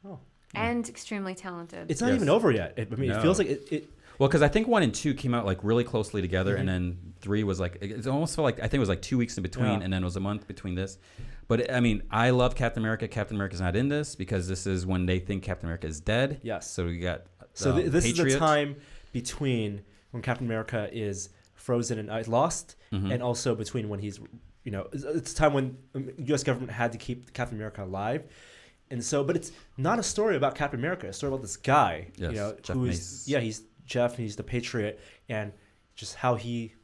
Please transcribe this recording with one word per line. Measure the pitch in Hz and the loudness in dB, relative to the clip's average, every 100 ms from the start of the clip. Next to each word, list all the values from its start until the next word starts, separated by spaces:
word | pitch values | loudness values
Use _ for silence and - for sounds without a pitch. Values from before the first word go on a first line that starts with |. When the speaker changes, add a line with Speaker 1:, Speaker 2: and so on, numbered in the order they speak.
| 196 | -14
Speaker 1:
Oh. | 160 - _ _ | -14 -16 _ _
Speaker 2:
And | 196 226 240 233 | -4 0 0 -4
extremely | - - 208 190 185 | -10 -8 -6 -6 -8
talented. | 190 175 170 - 165 | -10 -12 -12 -14 -6
Speaker 1:
It's | 147 | 0
not | 233 | 2
Speaker 3:
Yes. | 254 | 4
Speaker 1:
even | 165 | 4
over | 202 220 | 6 6
yet. | 110 82 - | 2 0 -4
It, | 107 | -6
I | 113 | -2
mean, | 135 | 0
it | 107 | 2
Speaker 3:
No. | |
Speaker 1:
feels | 156 190 | 4 4
like | 190 | 2
it, | 143 - | 0 -2
it | 156 - - - - | -6 -6 -20 -20 2
Speaker 3:
Well, | 135 | 4
'cause | 156 | 6
I | 143 | 6
think | 214 226 | 4 4
one | 226 | 6
and | 147 | 4
two | 98 151 135 | 2 -2 0
came | 131 | 0
out, | 120 101 | 0 2
like, | 92 | 0
really | 101 117 | 4 2
closely | 120 117 104 104 | 4 0 0 -2
together, | 92 92 95 95 | 0 2 2 2
and | 95 | 2
Speaker 1:
Mm-hmm. | 90 90 | 0 0
Speaker 3:
then | 87 85 - | -4 -12 -14
three | 98 104 | -2 0
was, | 104 92 | 2 0
like, | 90 90 | -2 -4
it, | 98 | -8
it | 110 123 | -6 -2
almost | 135 160 - | 0 0 2
felt | 147 | 2
like, | - | 2
I | |
think | 110 143 | 0 2
it | |
was, | 107 | 2
like, | 92 | 2
two | - 131 | 0 0
weeks | 117 - | 0 -2
in | |
between, | 90 - 123 | -6 0 0
Speaker 1:
Yeah. | 107 | 2
Speaker 3:
and | 92 | 0
then | 95 | 0
it | 92 | 0
was | 95 | -2
a | |
month | 98 104 - | -2 -4 -8
between | 92 98 90 | -10 -6 -4
this. | 95 - - - - - - | -4 -8 -20 -14 -12 -12 0
But, | 117 120 | 2 2
I | 127 | 4
mean, | 120 107 - | 4 4 0
I | 107 120 | 2 6
love | 127 123 - | 6 4 4
Captain | 120 117 | -2 0
America. | 110 110 110 | -2 0 -2
Captain | - 107 107 | -4 -2 -2
America's | 98 90 | -2 0
not | 92 92 | 0 2
in | 135 | 2
this | 147 147 - | 0 -2 -6
because | 92 101 90 | -2 -2 0
this | 92 98 | -2 0
is | 92 92 | 0 2
when | 90 90 | 0 2
they | 92 | 0
think | 90 98 | 0 -4
Captain | 98 92 87 | -4 -6 -4
America | 85 80 | -6 -6
is | 76 | -6
dead. | 78 113 135 143 | 0 2 2 -2
Speaker 1:
Yes. | 117 98 - | -6 -8 -6
Speaker 3:
So | - 87 | -4 -2
we | 85 | -2
got, | 87 85 - _ - | -2 -4 -8 _ -20
Speaker 1:
So | - 139 | -2 2
Speaker 3:
um, | 131 | 2
Speaker 1:
th-, | 170 | 4
this | 147 117 | 4 4
Speaker 3:
Patriot. | 143 147 | 4 4
Speaker 1:
is | 135 | 4
the | |
time | 156 151 143 143 - - - | 4 4 2 -4 -14 -20 -8
between | 131 - - 143 120 107 101 - - _ | -6 -6 -2 0 0 0 -4 -12 -20 _
when | 123 | -8
Captain | 113 120 123 | -4 -2 -2
America | 110 110 117 104 | -2 -2 -4 -4
is | 113 107 95 - - _ | -4 -4 -4 -10 -16 _
frozen | _ - 120 113 113 | _ 0 0 0 -4
and | 107 | -4
ice, | 113 113 | -6 0
lost, | 117 160 - - - _ | 2 4 0 -8 -20 _
Speaker 3:
Mm-hmm. | 98 95 | -2 0
Speaker 1:
and | 123 | 0
also | 123 120 - 113 | 0 0 2 0
between | 107 127 107 | 0 -4 -4
when | 101 | -4
he's, | 104 95 - 117 - _ - | -6 -8 -16 -18 -20 _ -6
you | |
know, | 101 - | -6 -4
it's, | 139 | -8
it's | 135 160 131 | -4 -4 -4
a | - | 2
time | 156 | 4
when, | 139 131 127 - 135 | 4 0 -4 -10 -8
um, | 135 - | -8 -8
U | 127 | 0
S | 147 | 2
government | 139 123 127 | 2 0 -2
had | 104 120 | -2 -2
to | 113 | -2
keep | - 123 - | -8 -8 -8
Captain | - 120 110 | -6 -6 -4
America | 107 - 98 | -8 -8 -6
alive. | 95 104 143 156 - - - - _ _ | -4 -2 -2 -6 -20 -20 -20 -20 _ _
And | 120 | -8
so, | 117 147 | -2 0
but | 139 - | 2 0
it's | - - - - | -2 -16 -18 -2
not | 139 233 | 0 2
a | |
story | - - 220 175 | 0 2 2 4
about | 139 - | 2 0
Captain | 143 123 | -2 -2
America. | 139 180 95 | -2 -4 -6
It's | 98 | -6
a | |
story | 143 | -4
about | 135 | -4
this | 104 - | -6 -6
guy, | - 143 110 80 - - | 4 6 6 2 -10 -6
Speaker 3:
Yes, | 85 | -4
Speaker 1:
you | 78 | -2
know, | 101 110 | -4 -6
Speaker 3:
Jeff | - 104 | -6 -2
Speaker 1:
who's, | 123 | 0
Speaker 3:
Mace. | 87 87 - - | 0 -4 -12 -2
Speaker 1:
yeah, | 143 | 0
he's | 113 107 - _ - | 0 -6 -14 _ -6
Jeff, | 123 120 | 0 0
and | 120 | 0
he's | 113 101 | -6 -6
the | |
Patriot, | - 123 120 123 104 - - - _ | -4 -4 -2 -2 -2 -4 -16 -20 _
and | 110 104 - _ _ _ - | -6 -6 -10 _ _ _ -16
just | 113 - | -14 -4
how | 127 120 | 0 0
he | 113 120 113 _ | -2 -6 -6 _